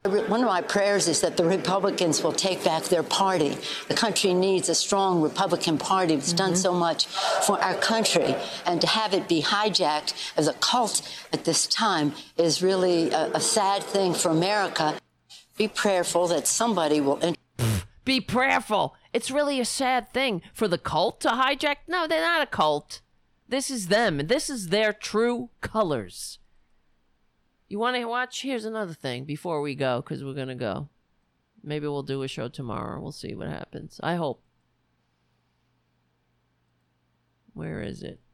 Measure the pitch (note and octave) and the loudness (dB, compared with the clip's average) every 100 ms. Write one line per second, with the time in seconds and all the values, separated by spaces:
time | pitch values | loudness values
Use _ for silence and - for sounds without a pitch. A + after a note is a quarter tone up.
0 | G3+ G3+ - A3 B3 F3+ E3 G#3 G3+ G3+ | 2 0 2 2 2 2 0 2 2 2
1 | E3+ D3+ F3 - E3+ F#3 D#3 F#3+ G3 - | 2 2 0 2 2 2 2 2 2 2
2 | F3 C#3+ D#3+ - F#3+ F3+ F#3 D#3+ - F3 | 2 2 0 0 0 0 0 0 2 0
3 | D3+ - G3 F#3 D3 D3 - - - - | 2 0 2 2 0 0 -8 -10 -2 0
4 | A3+ F#3+ G3+ F3+ F#3 F#3+ - D#3+ - G3+ | 2 2 2 4 4 2 2 0 2 2
5 | F#3+ F3 D3+ - F#3+ E3+ E3+ D#3 - F#3+ | 4 4 2 2 0 0 0 0 2 2
6 | F3+ D3+ C3 F3 F#3+ F3 F#3 F3 E3+ D#3+ | 4 2 0 2 2 2 2 2 2 0
7 | - - - - - G3 F#3+ F3 - A3+ | -2 -2 -2 0 2 2 2 0 0 2
8 | A3 F3 C#3+ B2 - - - F3 E3 - | 2 2 2 -2 -4 -6 -2 0 2 2
9 | G#3+ F#3+ G3 E3 C#3+ G3+ G#3+ F#3 D#3+ D3+ | 2 0 2 0 2 2 2 2 2 0
10 | - - - - D3+ - - B3 A3 - | -2 -8 -6 0 0 0 0 2 2 -2
11 | - - - D#3 E3 E3 - - A3 F3 | -6 -14 -6 -4 0 0 0 0 2 2
12 | D3 D3 - - E3+ D#3 F#3 F#3+ F#3 F3 | 0 -2 -14 0 2 2 2 2 2 2
13 | E3 D#3 D#3 D#3+ - A3 G3 G3+ - G3+ | 2 0 0 0 0 2 2 0 0 0
14 | F#3 D#3 F3+ D#3+ F3+ G#3 F#3+ - D#3 D#3+ | 2 2 2 2 2 0 0 0 -2 -2
15 | _ _ _ - _ - G#3+ - G#3 F#3 | _ _ _ -20 _ -2 -2 0 2 2
16 | F3 F3 F3 E3 - - A#3 F#3+ D#3 D3+ | 2 2 2 2 2 2 2 2 4 4
17 | C#3 C#3+ E3 - _ - A#2 G#2 - - | 4 2 0 -2 _ -2 0 0 -4 -10
18 | - C4 - A3+ C4 C4+ - G#3+ - - | 0 0 0 0 2 2 2 0 0 -4
19 | _ A#3 - C4+ C#4+ C#4 A#3 - C4 B3+ | _ -4 -2 0 0 0 -2 0 0 0
20 | A3 B3 C4 F#3 - - G#3+ E3+ - D#3 | -2 -2 0 -2 -8 -2 0 0 -2 0
21 | F#3+ - - A#3 C4 C#4 D4 C#4+ - F4+ | 0 0 0 2 0 0 -2 -2 -4 -4
22 | D#4+ D#4+ E4 E4+ D4 - D#3 D3 - - | 0 0 2 0 0 2 2 2 -4 -20
23 | _ _ _ _ _ B3+ C4 C4 F3+ G3+ | _ _ _ _ _ -4 -2 -6 0 2
24 | A#3 D3 D3+ C4 - C4 F3+ G3 A3 G#3 | 2 0 0 0 0 -8 -2 2 2 0
25 | - G#3 A#3 A#3+ A#3+ _ - A3+ G3 C3+ | -4 0 2 0 -6 _ -6 -2 0 0
26 | F#2 - - - _ _ _ _ _ _ | -4 -12 -14 -16 _ _ _ _ _ _
27 | _ _ _ _ _ _ _ G3+ A#3 B3 | _ _ _ _ _ _ _ -4 -2 -2
28 | A#3 A#3+ B3 - C4 B3+ A3 A3 G3 D#3+ | -4 -4 -4 -6 -6 -4 -4 -6 -8 -6
29 | C3+ B2 C#3 D3 F3+ D#3 D3 C#3 C3+ B2 | -8 -6 -8 -8 -4 -4 -4 -2 -2 -2
30 | - C#3 C#3 C3+ C3 B2+ A#2 F#2+ C#3+ _ | -4 -8 -8 -8 -8 -6 -4 -4 -8 _
31 | _ _ _ _ _ _ D3 D3+ D3 C#3+ | _ _ _ _ _ _ -8 -6 -4 -6
32 | C#3 C3+ C3+ - B2 - B2 G#2 - - | -4 -6 -6 -6 -10 -8 -8 -8 -8 -8
33 | - - - - - - - - - - | -12 -12 -12 -10 -10 -10 -12 -14 -16 -8
34 | D3+ E3+ D#3 A#2+ _ _ _ _ _ _ | -4 -2 -4 -6 _ _ _ _ _ _
35 | _ _ _ _ _ _ _ _ _ _ | _ _ _ _ _ _ _ _ _ _
36 | _ _ _ _ _ _ _ _ _ _ | _ _ _ _ _ _ _ _ _ _
37 | _ _ _ _ _ - D#3 D#3+ - - | _ _ _ _ _ -12 -10 -8 -10 -10
38 | - - _ | -14 -16 _